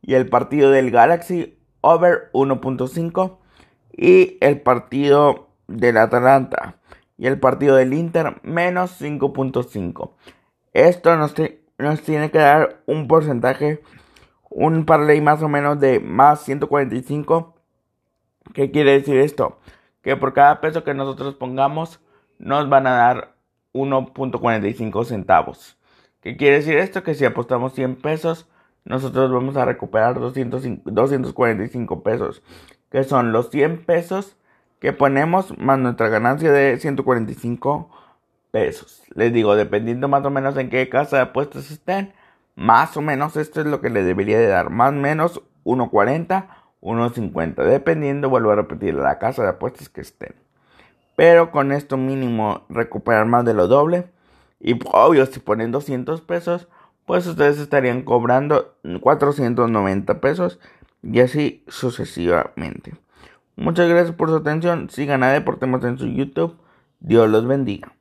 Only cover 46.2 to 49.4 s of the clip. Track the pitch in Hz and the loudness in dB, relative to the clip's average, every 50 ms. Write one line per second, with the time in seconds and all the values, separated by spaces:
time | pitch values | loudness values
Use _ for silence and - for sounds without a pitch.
46.2 | 170 - 185 190 180 - - _ _ _ _ _ _ - - 117 120 120 120 120 | -4 -4 -4 -6 -6 -8 -20 _ _ _ _ _ _ -6 -4 -2 -2 -4 -4 -6
47.2 | 110 87 - - 82 80 - - 67 82 120 139 139 165 165 160 151 139 139 143 | -8 -6 -4 -4 -6 -6 -4 -2 2 2 2 2 2 -2 -2 -2 -2 -4 -4 -4
48.2 | 143 135 131 123 117 107 104 104 101 - - - 104 90 78 69 69 69 71 - | -2 0 0 0 2 2 0 0 -2 -4 -8 -8 -6 -4 -4 -2 -2 -2 -2 -2
49.2 | - 113 - - | -4 -6 -4 -2